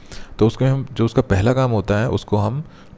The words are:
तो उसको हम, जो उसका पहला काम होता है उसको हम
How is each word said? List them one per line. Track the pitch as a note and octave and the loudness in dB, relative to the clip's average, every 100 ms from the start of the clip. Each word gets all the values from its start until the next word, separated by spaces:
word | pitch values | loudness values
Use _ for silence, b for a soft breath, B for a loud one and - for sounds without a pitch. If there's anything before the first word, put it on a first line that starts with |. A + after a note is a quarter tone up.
| B B B - | B B B 0
तो | A2 | 0
उसको | - | 2
हम, | C3 C3+ C3 | 0 0 -2
जो | A2+ | -2
उसका | A2+ - | 0 2
पहला | B2 - G#2 | 2 2 2
काम | C3 C3 | 2 2
होता | A2+ F2+ G2+ | 0 0 0
है | B2 | 0
उसको | G2 - G#2 | -2 -2 -2
हम | G#2 C3+ - B B | 0 -4 -8 B B